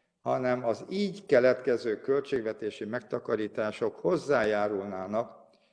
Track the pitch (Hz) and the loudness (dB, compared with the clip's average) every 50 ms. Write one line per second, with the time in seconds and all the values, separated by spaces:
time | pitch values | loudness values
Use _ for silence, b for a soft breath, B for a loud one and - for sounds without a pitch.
0 | _ _ _ _ _ 123 131 135 127 123 123 127 123 117 110 - 95 - 185 196 | _ _ _ _ _ -2 -2 0 2 0 0 0 0 -2 -2 -2 -4 -6 -2 -2
1 | 208 190 175 - - - - 123 120 127 123 - - 139 120 113 - 117 104 - | -2 -2 -2 -8 0 4 4 6 8 6 4 4 2 0 0 0 0 -2 -4 -2
2 | - - 135 143 139 - 143 127 110 110 110 - 113 107 - - 110 104 113 123 | -2 0 0 0 0 -2 -4 -2 -2 -4 -6 -4 -6 -8 -6 -6 -8 -6 -6 -8
3 | 113 - - 120 - - 117 107 110 104 - - 110 107 104 - 117 107 - - | -6 -6 -6 -6 -2 -2 -2 -2 -2 -4 -2 -2 -2 -2 -2 -2 -2 -2 -2 -2
4 | - 170 185 156 - 139 143 123 107 107 104 104 104 107 104 98 98 101 95 92 | 0 0 0 0 2 2 2 4 4 4 2 2 2 0 0 -2 -4 -4 -6 -8
5 | 95 95 104 113 123 - - - - b b b b b | -6 -2 -2 -2 -2 -4 -10 -20 -20 b b b b b